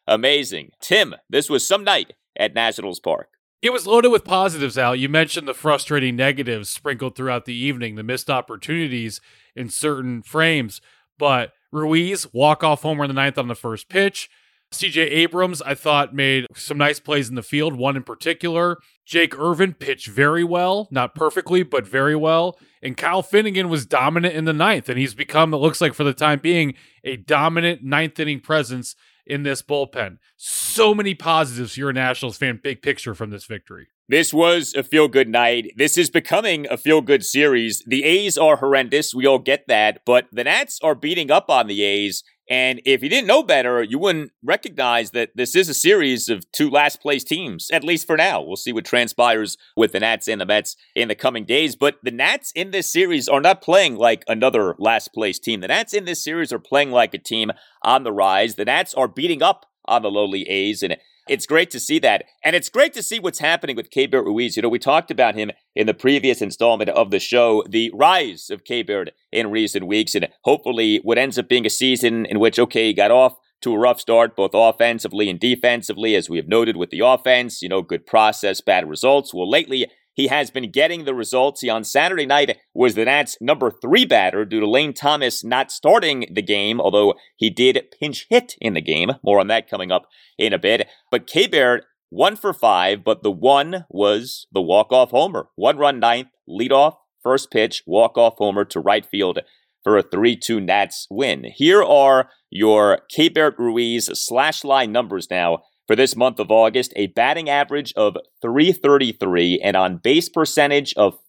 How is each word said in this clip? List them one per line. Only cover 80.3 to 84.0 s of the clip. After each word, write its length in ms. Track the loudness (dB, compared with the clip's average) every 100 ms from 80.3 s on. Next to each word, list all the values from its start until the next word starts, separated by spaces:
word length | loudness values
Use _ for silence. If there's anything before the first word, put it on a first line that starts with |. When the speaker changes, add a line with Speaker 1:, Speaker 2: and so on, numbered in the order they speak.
| -2 -2
Speaker 1:
been 180 | -6 -6
getting 360 | 0 0 0 -6
the 100 | -6
results. 460 | -4 0 0 -2
He, 80 | -4
on 160 | -4 -2
Saturday 400 | 0 0 0 0
night, 320 | 0 0 -4 _
was 200 | 0 2
the 120 | 2 2
Nats' 320 | 0 0 -4
number 320 | -2 0 -2
three 340 | -4 0 2